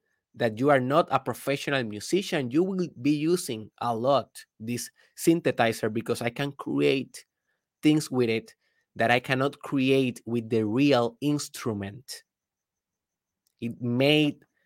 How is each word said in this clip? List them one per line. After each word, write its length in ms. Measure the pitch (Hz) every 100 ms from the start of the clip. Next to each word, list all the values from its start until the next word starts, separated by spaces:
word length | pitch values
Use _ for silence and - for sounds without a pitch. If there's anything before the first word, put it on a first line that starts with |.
| _ _ _ -
that 240 | 117 107
you 100 | 139
are 120 | 139
not 260 | 127 156 175
a 80 | 131
professional 640 | 135 113 135 143 - 139
musician, 680 | 110 104 - 185 190 165 123
you 120 | 147
will 240 | 190 190 170 117
be 100 | 139
using 600 | 151 160 180 - 110 107 _
a 160 | 117 113
lot 480 | 127 135 107 - - _
this 320 | 113 120 - _ _ -
synthesizer 720 | 165 170 139 123 117 110 110
because 300 | 110 110 117
I 80 | 120
can 220 | 120 143
create 720 | 143 135 139 143 139 - - - _ _ _ _ _
things 300 | 151 156 156
with 180 | 131 113
it 240 | 113 113 _ _ _ _ -
that 160 | 113
I 80 | 123
cannot 400 | - 131 139 -
create 640 | - 139 131 135 127 - 113
with 240 | 120 113
the 160 | 113 107
real 520 | 120 143 123 117 -
instrument. 1000 | 143 147 - - 123 101 98 110 - - - _ _ _ _ _ _ _ _ _ _ _ _ _
It 200 | 120 -
made 640 | 120 120 139 151 147 - _ _